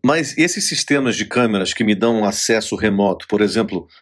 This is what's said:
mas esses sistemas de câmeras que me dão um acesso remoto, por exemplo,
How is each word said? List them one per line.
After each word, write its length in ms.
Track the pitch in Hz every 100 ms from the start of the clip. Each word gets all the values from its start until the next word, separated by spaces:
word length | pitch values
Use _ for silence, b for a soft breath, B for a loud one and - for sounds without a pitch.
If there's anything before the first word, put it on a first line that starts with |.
mas 320 | - 160 143 -
esses 320 | 170 208 -
sistemas 480 | 165 - 143 131 104
de 80 |
câmeras 480 | 104 127 117 104 92
que 100 | -
me 120 | 110
dão 260 | 101 113 113
um 40 | 104
acesso 500 | 98 - 113 - 101
remoto, 500 | 107 98 101 87 -
por 140 | 104
exemplo, 480 | 104 98 110 92 - b